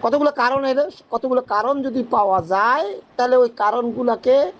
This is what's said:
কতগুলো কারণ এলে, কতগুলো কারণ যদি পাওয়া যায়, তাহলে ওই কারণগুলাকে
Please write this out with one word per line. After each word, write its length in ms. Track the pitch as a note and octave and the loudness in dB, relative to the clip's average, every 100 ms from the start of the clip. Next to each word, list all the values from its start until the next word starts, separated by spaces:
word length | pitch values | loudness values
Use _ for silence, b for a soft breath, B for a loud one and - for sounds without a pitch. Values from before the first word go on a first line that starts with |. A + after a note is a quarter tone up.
কতগুলো 260 | A#3 C#4+ D4 D4 | 0 0 0 0
কারণ 200 | B3 C4+ C4+ | 0 0 0
এলে, 140 | C4 D4+ - _ | -2 -2 -6 _
কতগুলো 280 | A#3 C4 B3+ B3+ | -6 -2 -2 0
কারণ 200 | G#3 A3+ C#4+ C4+ | -2 0 -2 -4
যদি 140 | B3 A#3+ | -4 -2
পাওয়া 240 | A#3+ G3+ F#3+ E3 | 0 2 0 0
যায়, 320 | F#3+ A3 C4+ G4 G4 - - | 0 2 0 -2 -8 -14 -4
তাহলে 200 | B3 B3+ | 2 4
ওই 80 | A#3+ A#3 | 2 0
কারণগুলাকে 760 | G#3 A#3 A#3+ A#3 B3 A3 B3 C4+ E4+ G4 | -2 0 -4 -2 -2 0 2 2 2 -4